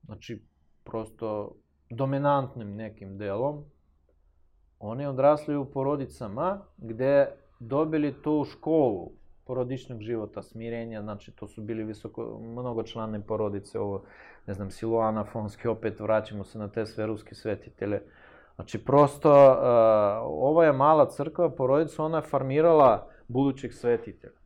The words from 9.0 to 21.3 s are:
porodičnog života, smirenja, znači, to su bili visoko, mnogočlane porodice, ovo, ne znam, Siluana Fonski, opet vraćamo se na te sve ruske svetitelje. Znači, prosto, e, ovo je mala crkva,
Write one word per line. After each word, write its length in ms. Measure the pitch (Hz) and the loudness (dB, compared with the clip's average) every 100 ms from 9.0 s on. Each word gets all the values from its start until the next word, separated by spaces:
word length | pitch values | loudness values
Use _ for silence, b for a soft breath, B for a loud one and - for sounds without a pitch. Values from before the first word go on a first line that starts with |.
| 85 - - - _ | -10 -18 -20 -20 _
porodičnog 560 | 127 127 131 - 120 | -6 -6 -8 -10 -14
života, 400 | 104 117 104 - | -8 -8 -8 -12
smirenja, 600 | 95 113 113 117 117 110 | -16 -14 -10 -10 -10 -12
znači, 300 | 104 104 - | -12 -12 -16
to 160 | - 104 | -18 -18
su 140 | - | -14
bili 220 | 107 110 | -10 -8
visoko, 560 | 107 107 110 110 113 110 | -8 -10 -14 -12 -12 -12
mnogočlane 800 | 113 117 123 117 110 113 110 107 101 | -14 -10 -8 -6 -8 -8 -8 -8 -6
porodice, 520 | 110 107 101 98 113 | -4 -4 -6 -10 -8
ovo, 240 | 101 98 B B B B - | -6 -6 B B B B -14
ne 60 | |
znam, 180 | 98 101 | -10 -10
Siluana 520 | - 113 113 110 110 | -8 -2 0 0 -2
Fonski, 440 | 104 117 107 - 120 | -4 -6 -10 -6 -4
opet 320 | 110 113 98 | -2 -4 -6
vraćamo 440 | 107 110 107 104 | 0 0 0 -12
se 160 | 98 110 | -12 -10
na 80 | 104 | -8
te 180 | 113 104 | -6 -8
sve 200 | - 110 | -6 -6
ruske 300 | 104 - - | -6 -10 -12
svetitelje. 680 | - 98 - _ 101 101 - b b b b b | -6 -6 -8 _ -4 -4 -6 b b b b b
Znači, 300 | 98 110 - | -10 -10 2
prosto, 480 | 139 143 - 156 | 4 4 4 6
e, 240 | 143 139 135 131 120 113 107 104 104 | 10 10 8 4 6 6 6 4 0
ovo 400 | 117 107 131 156 | -4 -2 2 4
je 100 | 160 | 4
mala 320 | 139 143 156 139 | 4 4 6 4
crkva, 400 | - 165 | 2 -8